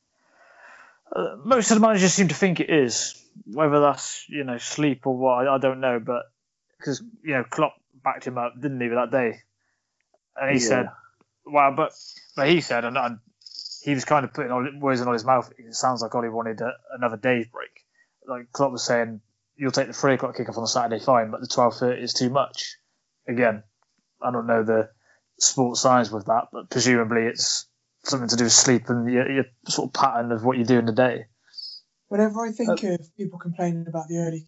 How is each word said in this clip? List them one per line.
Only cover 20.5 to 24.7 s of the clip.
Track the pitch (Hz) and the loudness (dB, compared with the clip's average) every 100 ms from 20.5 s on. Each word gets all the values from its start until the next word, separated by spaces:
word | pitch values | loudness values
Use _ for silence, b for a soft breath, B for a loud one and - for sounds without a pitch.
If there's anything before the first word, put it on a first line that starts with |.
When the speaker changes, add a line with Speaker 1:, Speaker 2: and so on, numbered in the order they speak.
| 113 | -6
Speaker 1:
on | |
a | 113 | -4
Saturday, | - 117 110 | -2 -2 -2
fine, | - 123 110 | 2 2 2
but | 120 | -6
the | 123 | -4
twelve | - 120 113 | 0 2 2
thirty | 123 123 | -2 -2
is | 120 | -4
too | - 123 | -2 0
much." | 135 123 - - - _ _ _ _ - | 0 -2 -6 -12 -14 _ _ _ _ -6
Again, | 120 120 107 - _ _ _ _ _ | 0 0 0 -8 _ _ _ _ _
I | 123 | -6
don't | 123 117 | -4 0
know | 117 | 0
the | 110 | 2